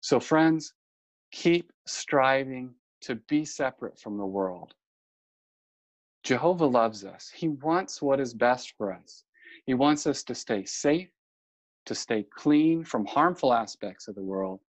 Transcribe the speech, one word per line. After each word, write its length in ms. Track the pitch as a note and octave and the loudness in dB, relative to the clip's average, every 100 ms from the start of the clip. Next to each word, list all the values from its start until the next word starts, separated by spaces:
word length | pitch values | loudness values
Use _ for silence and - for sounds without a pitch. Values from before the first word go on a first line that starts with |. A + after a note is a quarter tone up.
So 180 | - C3 | 2 0
friends, 540 | - D#3 D#3+ D#3+ D#3 _ _ _ _ _ _ | 4 4 4 2 -2 _ _ _ _ _ _
keep 420 | - F#3+ E3+ - _ - | -4 2 2 0 _ -14
striving 880 | - - D3 C3 C3+ C3+ C3 B2+ - _ _ | -12 -2 2 4 2 0 -8 -12 -16 _ _
to 120 | - | -8
be 300 | A#2+ _ D3+ | -8 _ -2
separate 540 | D3+ - C3+ - A#2 - | -2 -4 -4 -4 -12 -12
from 200 | - G#2 | -10 -6
the 80 | G2 | -4
world. 480 | G2 F#2+ F2+ - _ _ _ _ _ _ _ _ _ _ _ _ _ _ _ | -2 -2 -4 -14 _ _ _ _ _ _ _ _ _ _ _ _ _ _ _
Jehovah 420 | - B2+ D#3 F3+ D#3 | -2 0 2 4 4
loves 380 | B2 A2+ G#2+ | 4 2 0
us. 260 | G2 - - | -14 -16 -20
He 140 | - E3 | -6 -4
wants 540 | C#3+ C#3+ E3+ F#3 - | -2 -2 -2 -2 -4
what 180 | C#3+ C#3 | 0 0
is 140 | C3 | 0
best 400 | A#2 A#2+ B2 - - | 0 2 2 -2 -8
for 160 | G#2 | -6
us. 320 | F#2 _ - _ _ - - - | -6 _ -20 _ _ -20 -18 -4
He 80 | |
wants 320 | B2+ C#3 D3 - | 2 4 2 0
us 180 | C#3 | -2
to 100 | - | -4
stay 300 | B2 - A2 | -12 -4 -4
safe, 460 | F#2+ - C#3+ D#3 F#3 _ _ _ _ _ _ _ - | -4 -2 0 0 -2 _ _ _ _ _ _ _ -10
to 80 | |
stay 300 | G#2+ - A2+ G#2 | -10 -4 -4 -4
clean 500 | - D3+ D3+ D#3+ E3 | -4 4 6 6 2
from 200 | D#3+ B2 | -2 -4
harmful 480 | G#2 - D#3+ F3 C#3 | -2 2 2 2 2
aspects 560 | A#2 A2 - G2+ F#2 - | 2 0 -8 -12 -12 -16
of 60 | |
the 80 | G2 | -10
world. 380 | F#2+ F#2+ F#2+ F#2+ _ | -6 -4 -4 -6 _